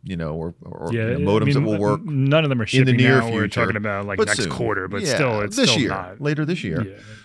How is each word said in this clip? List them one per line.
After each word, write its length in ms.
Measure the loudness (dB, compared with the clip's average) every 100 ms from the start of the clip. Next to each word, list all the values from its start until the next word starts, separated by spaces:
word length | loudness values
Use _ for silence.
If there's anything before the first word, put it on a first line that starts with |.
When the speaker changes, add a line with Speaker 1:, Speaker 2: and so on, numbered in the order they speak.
Speaker 1:
you 140 | -8 -6
know, 160 | -6
or, 200 | -6 -8 -10
or, 260 | -16 -12 -6
Speaker 2:
Yeah, 160 | -4 -2
Speaker 1:
you 80 | -2
know, 180 | 2 2
Speaker 2:
I 40 |
Speaker 1:
modems 40 |
Speaker 2:
mean, 100 | 4 2
Speaker 1:
that 40 |
will 180 | 2 0
work 220 | 2 0
Speaker 2:
n-, 240 | 0 0
none 180 | 4 4
of 60 | 2
them 100 | 0
are 60 |
Speaker 1:
in 20 | 0
the 40 |
Speaker 2:
shipping 260 | 4 4 6
Speaker 1:
near 220 | 6 6
Speaker 2:
now. 80 | 4
Speaker 1:
future. 100 | -2
Speaker 2:
We're 120 | -2
talking 280 | 0 -2 -2
about, 300 | -4 -4 -4
like, 100 | -2
Speaker 1:
But 120 | 0
Speaker 2:
next 160 | 0
Speaker 1:
soon. 60 | -2
Speaker 2:
quarter, 380 | -2 -2 -2 -4
but 140 | -4
Speaker 1:
Yeah, 120 | -2
Speaker 2:
still, 260 | 0 0 0
it's 140 | -2 2
Speaker 1:
this 120 | 2
Speaker 2:
still 100 | 2
Speaker 1:
year, 80 | 0
Speaker 2:
not. 320 | -2 -8 -6
Speaker 1:
later 240 | -4 -2 -2
this 180 | -4
year. 180 | -2 -2 -4
Speaker 2:
Yeah. 100 | -8 -20 -20